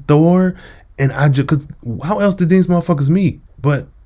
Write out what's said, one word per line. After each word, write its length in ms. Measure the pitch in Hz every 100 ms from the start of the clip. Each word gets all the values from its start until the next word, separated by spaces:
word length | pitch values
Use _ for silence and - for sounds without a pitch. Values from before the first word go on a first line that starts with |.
| -
Thor? 480 | 147 165 185 185 180 - - - -
And 140 | 135
I 160 | - 147
just, 180 | 135 135
'cause 220 | 151 - - 120 113
how 160 | 156 208
else 160 | 202
did 140 | 190 170
these 180 | 190 180
motherfuckers 420 | 175 170 156 139
meet? 320 | 180 180 - - -
But 240 | 143 139 143 -